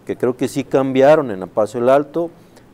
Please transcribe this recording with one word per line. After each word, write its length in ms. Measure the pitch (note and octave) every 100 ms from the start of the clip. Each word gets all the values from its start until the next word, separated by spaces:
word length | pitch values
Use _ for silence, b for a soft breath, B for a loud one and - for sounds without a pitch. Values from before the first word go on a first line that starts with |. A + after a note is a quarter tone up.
que 120 | - G2
creo 200 | A#2+ B2
que 120 | C3
sí 160 | C#3
cambiaron 640 | B2+ C#3 C3+ C3 C3+ D#3 C3+
en 120 | F#2+
Apacio 360 | F#2 - G#2 A#2+
el 80 | A#2+
Alto. 400 | C#3 D3 D#3+ E3+ - B B B